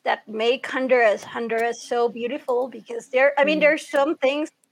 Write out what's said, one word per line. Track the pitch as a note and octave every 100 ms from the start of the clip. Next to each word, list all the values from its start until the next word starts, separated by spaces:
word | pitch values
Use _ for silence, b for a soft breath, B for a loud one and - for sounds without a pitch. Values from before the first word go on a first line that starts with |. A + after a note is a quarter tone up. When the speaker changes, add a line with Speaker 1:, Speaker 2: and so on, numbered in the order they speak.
| A#3
Speaker 1:
that | G#3+ -
make | G#3+ A#3 C4 -
Honduras, | C4+ C4 B3+ A3+ F#3+
Honduras | - - A#3 A3+ A#3 A3+
so | - A#3+ A#3+
beautiful | A3+ A#3+ D4 - B3 B3+
because | A3+ - A#3 -
there, | B3+ C#4 C#4+
I |
mean, | C#4+ D4+
Speaker 2:
Mm-hmm. |
Speaker 1:
there's | D4 D#4 -
some | C#4+ C#4 E4+
things, | C4 D4 D#4+ _ _